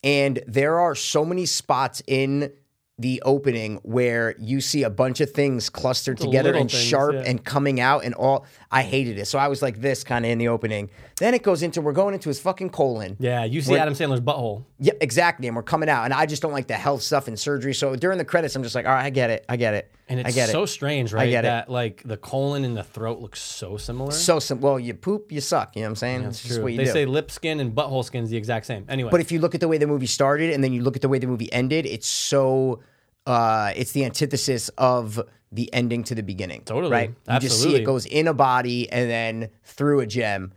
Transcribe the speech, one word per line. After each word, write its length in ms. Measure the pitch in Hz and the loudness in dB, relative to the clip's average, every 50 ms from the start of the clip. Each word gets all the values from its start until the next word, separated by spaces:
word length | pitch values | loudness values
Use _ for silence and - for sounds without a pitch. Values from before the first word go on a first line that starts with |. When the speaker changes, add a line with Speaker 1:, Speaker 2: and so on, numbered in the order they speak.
| - | 2
Speaker 1:
And 360 | 139 143 139 139 139 131 123 - | 4 4 4 4 2 0 -2 -6
there 320 | - 104 127 139 151 165 170 | 0 0 2 2 4 4 4
are 160 | 175 170 143 | 2 2 0
so 300 | - - - - 151 151 | -2 -6 0 0 0 0
many 200 | 165 180 185 180 | 2 0 -2 -2
spots 540 | 151 - - - - 143 127 135 123 - - - | -2 -2 -4 0 0 2 2 2 0 -2 -8 -2
in 440 | - 135 131 135 135 139 143 147 139 - _ _ _ _ _ _ _ _ | 0 2 2 2 2 2 0 -2 -2 -6 _ _ _ _ _ _ _ _
the 240 | - 113 127 127 - - | -4 -2 -2 -2 0 2
opening 520 | 131 139 139 139 139 120 113 110 107 107 - - | 2 2 4 4 2 0 2 -2 -4 -6 -6 -8
where 520 | - 110 123 123 120 117 117 113 113 - - | -2 0 2 2 2 2 2 0 0 -2 -4
you 220 | 113 107 131 139 | -4 -2 -2 -2
see 220 | 131 - - 151 131 | -2 0 0 0 0
a 60 | 110 | 0
bunch 300 | 101 95 127 131 127 - | 2 2 2 2 4 0
of 100 | 156 143 | -2 0
things 380 | - - 143 139 131 120 107 - | 2 0 2 2 2 -2 -4 -6
clustered 480 | - - - 127 127 - - 139 131 | -6 -2 -2 0 0 0 -2 -4 -4
Speaker 2:
The 80 | 120 - | -2 0
Speaker 1:
together 240 | 139 127 131 135 139 | 4 4 4 4 4
Speaker 2:
little 120 | 135 - | 4 4
Speaker 1:
and 100 | 131 123 | 2 2
Speaker 2:
things, 100 | 127 123 120 | 0 0 0
Speaker 1:
sharp 320 | 120 147 135 139 147 143 | 2 2 4 4 2 2
Speaker 2:
yeah. 80 | 135 127 | 0 0
Speaker 1:
and 180 | 110 123 - - | -2 -2 -2 -2
coming 380 | - 135 143 139 143 135 123 | -2 0 2 2 2 2 4
out 240 | 123 131 143 147 - | 4 4 4 4 2
and 80 | 123 120 | -2 -2
all. 320 | - 123 131 135 135 - - - - - _ | 2 2 2 2 2 -2 -8 -20 -20 -10 _
I 120 | - 131 131 | 0 0 2
hated 340 | 95 113 139 135 120 110 | 2 0 0 0 0 -4
it. 80 | 98 101 | -6 -6
So 120 | - - | -2 0
I 120 | 135 139 143 | 2 2 2
was 120 | 139 - | 2 0
like 200 | 143 131 107 101 | -2 -2 -2 -2
this 220 | 120 139 131 120 - | -2 -2 -2 -2 -2
kinda 240 | - 127 120 117 117 | -2 -2 0 0 0
in 80 | 120 | 0
the 100 | 117 120 | 2 2
opening. 420 | 117 117 110 - 110 107 101 101 101 - - - - _ | 0 0 0 0 -2 -4 -4 -6 -8 -12 -20 -20 -14 _
Then 160 | - 170 226 247 | 0 2 2 2
it 100 | 240 240 | 4 4
goes 180 | 208 185 147 170 | 2 2 2 0
into, 180 | 170 - 170 | -2 -2 -2
we're 100 | 151 151 139 | -2 0 2
going 200 | 170 196 202 196 | 2 2 0 0
into 160 | 185 - 156 | -4 -4 -4
his 100 | 139 - | -6 -2
fucking 300 | - 185 185 185 190 180 | -2 -2 -2 -2 -6 -8
colon. 480 | - - 147 131 123 110 104 92 104 104 | 0 0 0 0 0 -2 -6 -8 -6 -4
Speaker 2:
Yeah, 240 | 127 123 123 120 113 | -2 0 0 0 -2
you 180 | 113 123 160 | -2 -2 -2
see 120 | 139 135 143 | 2 2 4
Speaker 1:
We're 60 | 139 | 4
Speaker 2:
Adam 140 | 156 151 143 | 4 2 0
Sandler's 260 | 139 165 143 135 123 | -2 0 0 0 0
butthole. 420 | 120 135 147 147 120 113 104 107 127 _ _ _ | 0 0 -2 -2 -2 -6 -6 -8 -12 _ _ _
Speaker 1:
Yep, 180 | 139 151 - - | 2 2 2 2
exactly. 460 | 160 127 113 165 170 175 170 - 131 | -2 2 2 4 4 4 2 0 -6
And 80 | 120 113 | -4 -4
we're 60 | 117 113 | -4 -2
coming 260 | - 165 156 156 156 | -2 0 0 2 2
out. 160 | 147 123 113 | 2 2 2
And 80 | 123 135 | 0 2
I 120 | 135 160 | 2 0
just 160 | 151 151 135 | 0 0 -4
don't 100 | - 160 143 | -4 -4 -4
like 140 | 139 123 | -4 -4
the 60 | - 117 | -4 -6
health 260 | 101 - 147 143 123 | -2 0 0 0 0
stuff 260 | - - 156 139 - | -2 0 0 0 0
and 100 | - 113 | -2 -8
surgery. 360 | 104 - 147 143 135 120 139 131 | -6 -4 -4 -4 -2 -2 -4 -2
So 220 | - 151 139 135 | 0 -2 -2 -2
during 200 | 127 151 185 190 | 0 0 0 0
the 80 | 180 156 | 0 -2
credits, 300 | - - 170 165 143 - | 0 0 0 0 0 -2
I'm 80 | 135 127 | -4 -6
just 120 | 117 107 | -4 -4
like, 100 | 127 - | -2 2
"All 80 | - 135 | 4 2
right, 120 | 131 127 | 4 2
I 40 | 143 | 0
get 200 | 135 131 123 113 | 2 2 2 2
it. 160 | 113 - - - | 0 -2 -2 -4
I 60 | 120 | -2
get 160 | 117 120 110 104 | 0 2 2 0
it. 180 | 101 - _ _ _ _ - | 0 -4 _ _ _ _ -6
Speaker 2:
And 100 | 123 127 | -4 -2
Speaker 1:
I 40 | 123 | -2
Speaker 2:
it's 120 | 127 117 | 0 2
Speaker 1:
get 140 | 131 123 110 | 2 2 2
it. 20 | |
Speaker 2:
so 140 | 110 165 202 | 2 0 0
strange, 480 | 139 - - 143 139 151 139 123 107 101 | -2 -4 -4 -2 -2 0 0 -2 0 2
Speaker 1:
I 40 | |
Speaker 2:
right? 120 | 110 131 120 | 2 2 4
Speaker 1:
get 160 | 123 120 117 | 4 4 2
it." 20 | |
Speaker 2:
That, 220 | 123 120 117 - - | 2 0 0 -2 -4
like, 320 | 127 123 120 110 98 - - | -4 -2 -2 -4 -6 -10 -10
the 140 | 120 107 | -10 -10
colon 460 | 104 - - - 135 139 143 143 143 135 | -10 -8 -6 -4 -2 -2 0 -2 -2 -2
and 100 | 123 117 | -2 -4
the 80 | 110 - | -6 -8
throat 360 | - - - 113 113 117 - | -10 -10 -8 -6 -6 -6 -8
look 140 | 117 104 - | -10 -14 -14
so 400 | - - - - - 107 90 101 | -14 -12 -12 -12 -12 -10 -10 -10
similar. 340 | 104 - - 120 127 135 139 | -10 -8 -8 -6 -6 -6 -4
Speaker 1:
So 280 | 147 160 170 - 170 151 | -2 0 4 4 4 4
sim-, 200 | - - 135 117 | 2 -2 -4 2
well, 160 | 139 139 139 131 | 2 2 2 2
you 140 | 120 120 107 | -2 -6 -8
poop, 380 | - - 185 202 208 208 - | -6 -4 -2 -2 -2 -4 -8
you 80 | 156 147 | -8 -6
suck. 340 | 139 - 175 143 - - - | -4 0 0 0 -2 -2 -6
You 60 | 104 113 | -6 -6
know 40 | |
what 40 | 107 | -6
I'm 40 | 110 | -6
saying? 260 | 107 120 123 127 127 | -4 -4 -4 -4 -4
Speaker 2:
Yeah, 60 | - | -6
Speaker 1:
It's 100 | 107 117 110 | -6 -8 -10
Speaker 2:
that's 40 | - | -6
Speaker 1:
just 120 | 120 120 | -6 -4
Speaker 2:
true. 80 | 117 110 | -2 -2
Speaker 1:
what 80 | 127 117 | -2 -2
you 40 | 123 | 0
Speaker 2:
They 40 | 135 | 0
Speaker 1:
do. 60 | 131 | 2
Speaker 2:
say 140 | 110 160 143 | 2 2 0
lip 260 | 127 131 151 151 - | 2 0 -2 -2 -4
skin 280 | - - - 160 156 151 | -12 -6 -4 -4 -2 -2
and 120 | 135 120 110 | -4 -2 -2
butthole 300 | 135 147 135 135 131 123 | -2 -2 -2 -2 -4 -4
skin's 260 | - - 123 117 110 | -4 -6 -6 -4 -4
the 80 | 113 | -4
exact 280 | 113 104 113 120 110 - | -4 -4 -2 -4 -4 -4
same. 200 | - 123 101 101 - | -6 -10 -10 -8 -6
Anyway. 200 | 135 135 127 113 | -6 -4 0 2
Speaker 1:
But 100 | - 175 | 2 2
if 100 | 165 - | 2 0
you 80 | 165 165 | -2 0
look 160 | 156 170 - | 0 0 0
at 60 | 151 | 0
the 60 | 175 160 | 0 2
way 80 | 160 | 2
the 100 | 151 147 | 2 2
movie 180 | 147 147 143 127 | 2 2 0 0
started 460 | 117 - - 139 135 143 147 160 165 | -2 0 2 2 2 2 2 2 0
and 100 | 151 139 135 | 2 2 0
then 100 | 131 127 | 0 0
you 80 | 120 120 | 0 0
look 120 | 139 127 | -2 -2
at 40 | 131 | 0
the 80 | - 135 | 0 0
way 80 | 135 131 | 0 0
the 80 | 127 | 0
movie 240 | 127 123 110 117 - - | -2 -2 -4 -4 -2 -2
ended, 320 | 123 127 131 151 160 151 | 0 0 2 0 0 0
it's 220 | 107 87 113 - | -2 -6 -6 -4
so, 720 | - - - - - 147 139 135 131 131 131 131 131 120 - - _ _ _ _ _ _ _ _ | -4 -4 -4 -2 0 2 2 4 4 4 2 2 0 -2 -4 -10 _ _ _ _ _ _ _ _
uh, 460 | 135 123 117 117 113 110 110 107 101 - | 0 2 4 4 4 2 2 0 0 -2
it's 180 | - 127 - - | -2 -4 -2 0
the 100 | 139 135 | -2 -2
antithesis 640 | 131 135 - 151 139 139 123 - - 131 117 - - - | 0 0 -2 -2 0 0 -2 0 0 -2 -2 -4 -6 -2
of 420 | - 131 127 127 123 117 110 107 117 113 - _ _ _ _ - | 2 4 4 4 2 0 -2 -4 -6 -6 -6 _ _ _ _ -6
the 200 | 104 120 - - | -6 -6 -2 0
ending 300 | 123 123 120 120 120 110 | 0 0 0 0 -4 -4
to 100 | - 127 | -4 -6
the 80 | 110 104 | -6 -6
beginning. 380 | 95 101 92 101 87 71 55 - | -8 -6 -6 -8 -8 -8 -12 -10
Speaker 2:
Totally. 260 | - 110 131 180 160 | -6 -4 -2 0 2
Speaker 1:
Right? 180 | 117 117 120 113 117 _ _ - | 2 0 0 -2 -6 _ _ -2
You 80 | 123 131 | 0 0
just 160 | 131 131 120 | 2 2 0
see 40 | 110 127 160 | 2 2 4
Speaker 2:
Absolutely. 120 | 147 131 | 4 4
Speaker 1:
it 40 | 110 | 4
goes 200 | 120 135 123 - | 2 0 0 -2
in 220 | - - 151 156 | 0 0 2 2
a 60 | 165 151 | 2 4
body 560 | 131 139 131 127 127 123 123 120 123 120 - | 4 4 4 4 2 2 0 -2 -2 -4 -2
and 180 | - 120 123 120 | -2 -2 0 0
then 400 | 117 113 113 113 113 113 113 107 _ _ _ | 0 -2 -2 -2 -4 -6 -8 -10 _ _ _
through 380 | - - - 143 147 147 139 | -20 -6 -2 2 4 4 2
a 40 | 123 | 2
gem. 460 | 107 101 120 113 107 101 98 95 95 95 | 0 -2 -2 0 0 0 -2 -4 -8 -12